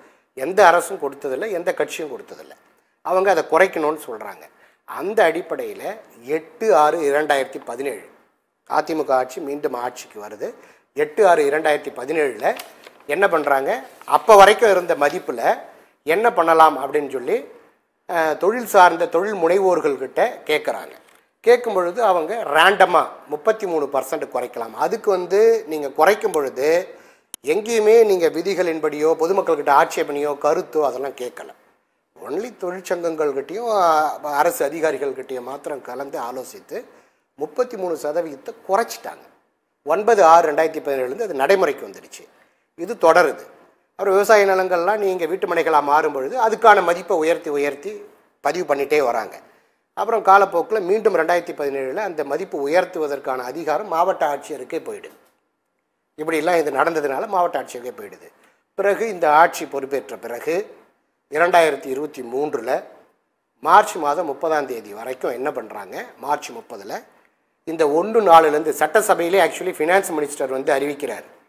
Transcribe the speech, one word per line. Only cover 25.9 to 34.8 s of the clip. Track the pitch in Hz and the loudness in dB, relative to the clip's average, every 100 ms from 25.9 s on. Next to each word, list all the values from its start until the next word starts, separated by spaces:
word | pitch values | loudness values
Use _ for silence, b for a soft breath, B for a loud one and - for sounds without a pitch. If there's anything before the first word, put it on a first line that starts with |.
| 143 160 208 214 | 2 2 2 0
பொழுது | 165 135 117 147 170 190 B B B B - | -2 -2 -2 0 0 -2 B B B B -10
எங்கேயுமே | 131 170 214 233 214 233 214 | -4 -2 0 0 6 6 6
நீங்க | 190 160 | 4 0
விதிகளின்படியோ | 147 170 180 180 160 151 147 156 156 | 0 -2 -2 -2 -2 -4 0 0 2
பொதுமக்கள்கிட்ட | 165 196 185 156 143 | 0 0 0 0 2
ஆட்சேபனையோ | 143 165 - 151 143 147 143 | 4 2 0 -4 -4 -4 -2
கருத்தோ | 147 160 180 156 | 0 0 -2 -2
அதெல்லாம் | 143 123 139 | -2 -2 -8
கேட்கல. | - 123 - - - _ _ _ _ _ _ 101 | -10 -12 -14 -18 -20 _ _ _ _ _ _ -10
only | 151 247 214 | -8 -8 -8
தொழிற்சங்கங்கள்கிட்டயும், | 180 185 180 175 170 156 151 135 135 190 240 | -10 -8 -6 -4 -4 -2 -2 -4 -8 -8 -2
அ, | 214 170 156 151 - | 2 4 4 0 -4
அரசு | 151 143 165 170 143 | -4 0 0 0 -2
அதிகாரிகள்கிட்டயும் | 165 | -2